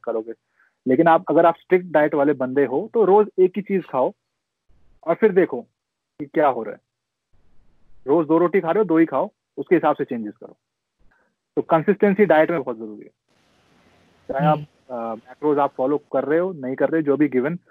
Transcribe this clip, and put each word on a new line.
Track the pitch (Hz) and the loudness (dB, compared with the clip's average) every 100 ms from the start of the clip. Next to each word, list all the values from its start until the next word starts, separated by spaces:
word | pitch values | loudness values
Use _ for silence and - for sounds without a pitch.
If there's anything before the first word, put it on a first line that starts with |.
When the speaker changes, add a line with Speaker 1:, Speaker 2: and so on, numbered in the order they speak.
Speaker 1:
करोगे, | - 113 113 113 _ _ _ _ 127 | -4 -6 -8 -16 _ _ _ _ -2
लेकिन | 131 165 | 2 4
आप, | 165 185 | 2 2
अगर | 160 170 | 2 2
आप | 165 | 2
स्ट्रिक्ट | - 185 180 | 0 -2 0
डाइट | 151 151 | 0 0
वाले | 151 143 | 0 0
बंदे | 135 127 131 | 0 -2 -2
हो, | 131 135 220 | 0 -2 -4
तो | 233 | 0
रोज़ | 185 208 208 - | 4 4 2 2
एक | 185 202 | 0 0
ही | |
चीज़ | 185 196 | -4 -6
खाओ | - - 156 - _ _ _ _ _ _ _ _ - | -4 -2 -2 -4 _ _ _ _ _ _ _ _ -4
और | |
फिर | 165 220 | 2 2
देखो | 185 160 123 - _ _ _ _ - | 2 0 -4 -14 _ _ _ _ -16
कि | 143 | -6
क्या | - 147 | 0 0
हो | 120 | 0
रहा | 107 | -8
है। | - _ _ _ _ _ _ _ - _ _ _ - 127 | -14 _ _ _ _ _ _ _ -20 _ _ _ -12 0
रोज़ | 160 151 | 0 2
दो | 165 | 2
रोटी | 175 190 | 2 0
खा | 165 | 0
रहे | 180 | -2
हो, | |
दो | 190 165 | 2 2
ही | 160 | 2
खाओ, | 135 196 _ _ - | 0 -6 _ _ -10
उसके | 143 | 0
हिसाब | 165 151 147 | 2 2 -2
से | |
चेंजेस | 135 120 107 - | -4 -6 -8 -12
करो। | - - _ _ _ _ _ _ _ _ _ - | -20 -20 _ _ _ _ _ _ _ _ _ -8
तो | |
कंसिस्टेंसी | - 165 151 190 208 190 | -2 0 0 0 0 2
डाइट | 196 156 156 | 2 4 2
में | 170 | -2
बहुत | 127 113 | -6 -10
ज़रूरी | 110 104 | -12 -16
है, | - _ _ _ _ _ _ _ _ _ _ _ - | -20 _ _ _ _ _ _ _ _ _ _ _ -8
चाहे | 135 151 | -2 0
आप, | 151 | 0
Speaker 2:
हम्म। | 147 _ - 123 117 | -4 _ -14 -10 -8
Speaker 1:
अ, | |
मैक्रोज | 113 - 127 151 143 | -10 -16 -6 -2 0
आप | 139 - | -2 -2
फॉलो | 131 143 | -2 -4
कर | - 135 | -4 -4
रहे | 131 160 | -2 -2
हो, | 185 | -2
नहीं | 165 127 | -6 -8
कर | 135 175 | -4 -2
रहे, | 160 | -2
जो | 143 135 | 0 0
भी | 147 | 2
गिवन, | 127 135 175 _ | 0 -2 -6 _